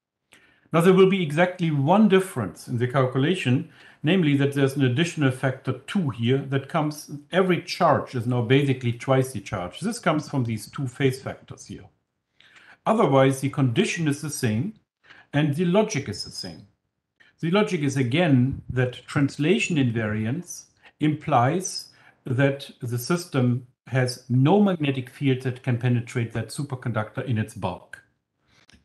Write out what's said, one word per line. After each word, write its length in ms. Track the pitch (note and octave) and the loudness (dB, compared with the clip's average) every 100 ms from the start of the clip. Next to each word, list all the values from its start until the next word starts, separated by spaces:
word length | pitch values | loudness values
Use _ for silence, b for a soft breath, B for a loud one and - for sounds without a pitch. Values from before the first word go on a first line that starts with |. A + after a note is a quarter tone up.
| _ _ _ b b b b | _ _ _ b b b b
Now 80 | D#3+ | 2
there 140 | F3 | 6
will 160 | F#3 F#3 | 8 6
be 120 | F#3+ | 4
exactly 480 | E3 D3 F3+ F3+ E3 | 0 2 0 0 -2
one 380 | D3 C#3 G3 G#3+ | 0 4 6 6
difference 580 | F#3+ F#3 C3 F#2+ - - | 4 2 -4 -6 -8 -8
in 120 | B2 | -2
the 100 | B2 | -2
calculation, 800 | C3+ B2+ C3+ C#3+ F#3 B2+ B2+ - B B B | 0 0 2 0 0 0 0 -2 B B B
namely 340 | C#3+ F#3+ D3+ C#3 | 0 2 4 2
that 160 | C#3 | 2
there's 200 | C#3+ C#3 | 2 0
an 100 | C#3 | 2
additional 460 | C3 A#2+ E3 - C3+ | 0 2 -2 0 0
factor 440 | B2 C3+ B2+ - B2 - | 0 -4 -4 -8 -8 -4
two 220 | G#3 D3+ | -2 -2
here 300 | A2 A#2 C3+ | -2 0 0
that 300 | C3+ C3+ - | 0 -6 -4
comes, 420 | E3+ D3+ D3 - C#3+ - | -4 -4 -6 -14 -16 -4
every 320 | E3+ F#3 F3 | 0 0 0
charge 520 | - - E3+ A2+ - B2+ | -2 0 2 2 0 -6
is 100 | A2 | -2
now 140 | B2 | -2
basically 520 | A2+ C3+ C#3 B2+ A#2+ | 2 4 4 0 -2
twice 380 | A#2 - C3 B2+ | -4 0 0 0
the 80 | G2+ | -4
charge. 400 | - G2+ F2+ - | -8 -8 -8 -8
This 200 | F#3 A3+ | -8 -4
comes 280 | F3+ D3+ - | -2 -2 -2
from 160 | C#3+ | -4
these 240 | A#2 A2 - | -4 -4 -8
two 200 | - C3 | -10 -8
phase 320 | - C#3 B2+ | 0 0 0
factors 460 | G#2+ F2 - - - | -8 -12 -16 -20 -16
here. 180 | G2+ - _ _ _ _ _ b b b b - | -18 -18 _ _ _ _ _ b b b b -2
Otherwise, 540 | A3 F3 C#3 C3+ C3+ | 2 4 6 4 2
the 100 | C#3 | -4
condition 580 | C3+ C3 A2 A3 - D#3 | 0 0 2 0 0 -2
is 140 | C3+ | -2
the 80 | D#3 | -6
same 420 | - A#2+ G#2+ F#3 - _ _ B B B | -4 -2 -2 -4 -8 _ _ B B B
and 220 | C#3+ D3+ | -2 0
the 120 | C3+ F3+ | 0 0
logic 420 | F#3+ G#3+ C#3+ - | 2 2 -2 -6
is 160 | F#2 | -10
the 60 | - | -10
same. 360 | - F#2+ D#2 G2 _ _ _ _ _ b b | -12 -14 -16 -20 _ _ _ _ _ b b
The 100 | D#3+ | -2
logic 300 | G3 G#3 F3+ | 0 0 0
is 160 | C#3+ C3 | -2 -2
again 640 | B2 D3+ F3 C3 B2+ C3+ - | 0 2 4 4 2 -2 -6
that 340 | B2 B2+ - - | -2 -2 -4 -6
translation 680 | D3+ C#3 - D3 A3 - D#3+ | -2 -2 0 0 2 0 0
invariance 880 | B2+ A2+ G#2+ G#2+ A2 D#3 F3 - - _ b - | 0 0 -4 -4 -4 -4 -8 -16 -20 _ b -4
implies 880 | D3+ D3 - C3+ B2 F3 F#3 - - b b b | -2 -2 0 2 2 0 -4 -10 -14 b b b
that 460 | - B2 C#3 C#3 - - | -6 2 2 0 -10 -14
the 180 | A#2+ A#2+ | -8 -6
system 680 | - E3+ - C#3 B2 B2 - _ - | -2 -4 -2 0 2 0 -4 _ -4
has 360 | C3 B2+ - - | -2 0 -4 -2
no 320 | B2 C#3+ G3+ | 2 4 6
magnetic 480 | G3+ F3+ C#3+ C3 A#2+ | 4 2 -2 -4 -6
field 320 | - C#3 B2+ | -4 0 0
that 220 | C3 A#2+ | -2 -6
can 120 | - A#2 | -4 -2
penetrate 560 | B2+ A#2+ A#2+ B2+ A2+ | 0 -2 -2 -6 -4
that 180 | A#2 A2+ | -6 -8
superconductor 760 | - C#3 B2+ B2+ G#2+ G#2+ - | -8 -8 -6 -6 -4 -6 -8
in 140 | - A2 | -4 -2
its 160 | G#2 | -4
bulk. 440 | - F#2 E2+ - - _ _ _ _ b b b b | -6 -8 -8 -14 -20 _ _ _ _ b b b b